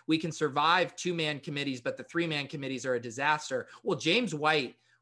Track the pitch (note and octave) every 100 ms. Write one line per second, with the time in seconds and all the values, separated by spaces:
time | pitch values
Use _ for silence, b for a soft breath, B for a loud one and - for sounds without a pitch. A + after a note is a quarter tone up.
0 | - D#3+ E3 - D3+ C#3 D#3 F3+ E3+ -
1 | F3+ E3+ D3+ D3 - C#3+ C#3 B2+ C3+ C3
2 | A#2+ E3+ E3+ D3+ C#3 D#3 C3+ C3 C3 B2
3 | A#2+ A2+ C#3+ D3+ - B2+ - B - E3
4 | D3+ G3+ A#3+ D3+ D3+ D#3 B2+ - _ _